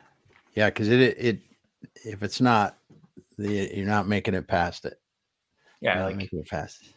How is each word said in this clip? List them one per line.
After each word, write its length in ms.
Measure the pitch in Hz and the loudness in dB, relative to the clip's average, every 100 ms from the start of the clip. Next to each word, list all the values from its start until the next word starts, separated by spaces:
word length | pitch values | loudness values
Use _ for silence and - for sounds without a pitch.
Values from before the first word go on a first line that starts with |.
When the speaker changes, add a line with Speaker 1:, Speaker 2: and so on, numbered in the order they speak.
| _ _ _ _ _ | _ _ _ _ _
Speaker 1:
Yeah, 160 | - 104 | 0 0
'cause 180 | - 104 | 2 2
it, 120 | 123 | 6
it, 400 | 127 - 120 104 - _ _ _ - - | 6 4 0 -2 -6 _ _ _ -20 -18
if 180 | 113 101 | -16 -8
it's 180 | 104 - | -8 2
not, 380 | 123 113 98 - _ - _ - _ - | 4 4 2 -4 _ -20 _ -20 _ -10
the, 320 | 101 104 98 | -4 -4 -4
you're 120 | 101 98 | -4 0
not 200 | 104 95 | 0 0
making 280 | 104 92 | -2 0
it 120 | 92 78 | -4 -2
past 380 | 92 87 - | -2 -2 -4
it. 160 | - - _ _ _ _ _ _ _ _ | -12 -14 _ _ _ _ _ _ _ _
Speaker 2:
Yeah, 140 | - | -2
Speaker 1:
You're 80 | 92 | -2
not 40 | 95 | -2
Speaker 2:
like, 60 | 98 | -6
Speaker 1:
making 220 | 95 85 | -8 -10
it 80 | - | -8
past. 360 | - 101 - _ | -8 -8 -14 _